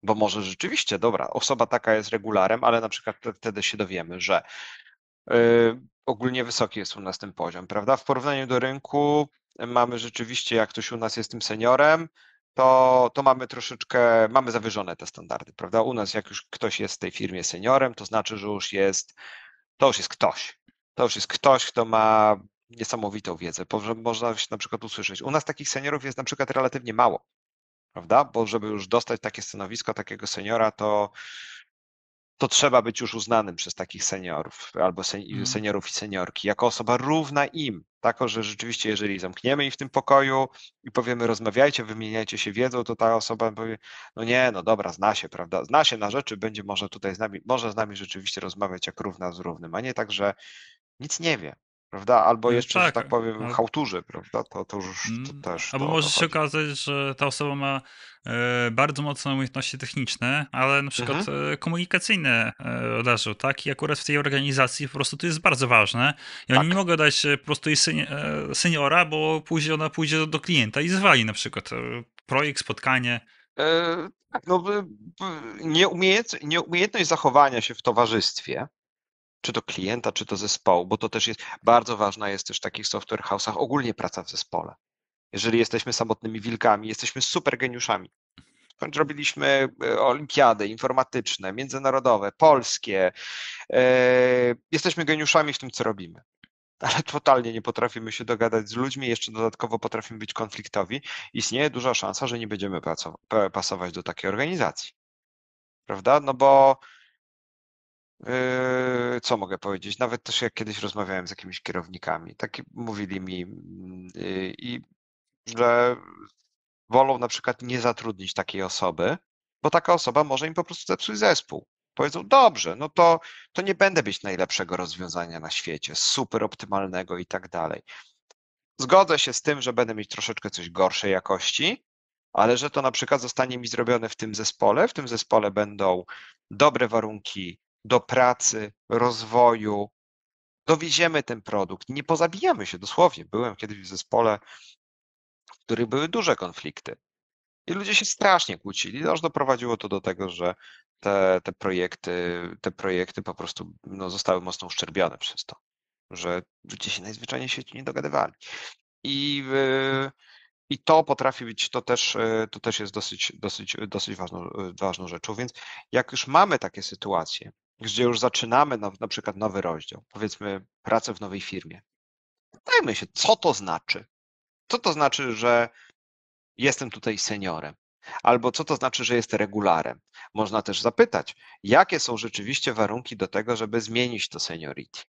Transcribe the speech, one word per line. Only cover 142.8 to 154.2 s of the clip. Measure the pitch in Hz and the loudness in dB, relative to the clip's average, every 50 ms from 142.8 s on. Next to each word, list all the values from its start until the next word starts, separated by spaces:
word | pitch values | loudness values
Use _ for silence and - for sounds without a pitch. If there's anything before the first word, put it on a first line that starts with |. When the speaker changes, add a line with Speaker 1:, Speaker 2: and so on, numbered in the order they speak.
| 92 - - - 120 - - - 80 | -10 -8 2 4 4 4 4 0 -16
Speaker 1:
Byłem | 82 - 107 120 120 101 | -6 -4 -4 -4 -4 -6
kiedyś | _ - 104 104 101 | _ -12 -12 -12 -14
w | 95 90 | -14 -12
zespole, | 95 92 - _ - 107 117 113 104 - _ - - - - - - _ _ _ _ _ _ _ _ _ _ _ _ _ _ _ - | -12 -12 -8 _ 2 4 4 4 2 0 _ -16 -20 -20 -20 -20 -20 _ _ _ _ _ _ _ _ _ _ _ _ _ _ _ -20
w | _ | _
którym | _ _ 113 113 120 110 | _ _ -2 -2 -2 0
były | 117 135 151 165 | 0 -2 -2 -2
duże | 180 233 208 170 127 | -2 -2 2 2 0
konflikty. | - 95 90 85 - - 76 - - - - - _ _ _ _ _ _ _ _ _ _ _ _ _ _ - | 0 0 -10 -10 -10 -12 -12 -12 -12 -14 -14 -16 _ _ _ _ _ _ _ _ _ _ _ _ _ _ -6
I | 170 | -6
ludzie | 196 202 196 214 | -6 -4 0 0
się | - 214 | 0 0
strasznie | - - - 214 202 185 175 - - 95 82 | 0 -4 2 4 4 6 4 4 0 -4 -10
kłócili, | _ 101 98 - - - 98 131 156 165 | _ -10 -6 -6 -6 -6 -6 -4 0 0
aż | 160 160 | 0 0
doprowadziło | 156 165 - 147 143 131 131 120 120 120 117 107 | 0 -2 -2 0 2 2 2 0 2 -4 -4 -4
to | - 104 | -4 -4
do | 98 98 | -6 -4
tego, | - - 92 87 98 92 | -2 -4 -4 -4 -6 -8
że | 87 82 87 90 90 _ - - - _ _ _ _ _ | -6 -2 -2 -2 -2 _ -12 -20 -20 _ _ _ _ _
te, | - 101 101 98 95 95 92 90 _ | -2 0 2 4 4 4 4 2 _
te | - | -4
projekty, | 92 _ - 101 92 90 90 90 - _ - 90 90 87 87 87 87 87 87 87 87 - | -10 _ -4 -2 0 0 -2 -2 -4 _ -8 -6 -4 -4 -2 -4 -4 -4 -6 -10 -12 -6
te | - 95 | -6 -8
projekty | 90 - - 98 92 90 92 - - - | -8 -4 -4 -2 0 0 -2 -2 -6 -12
po | 98 - 87 | -10 -10 -10
prostu, | _ 82 90 - - 85 85 82 _ _ | _ -10 -12 -10 -12 -14 -16 -18 _ _
no, | - 92 98 95 90 | -16 -12 -10 -10 -8
zostały | 90 98 | -8 -4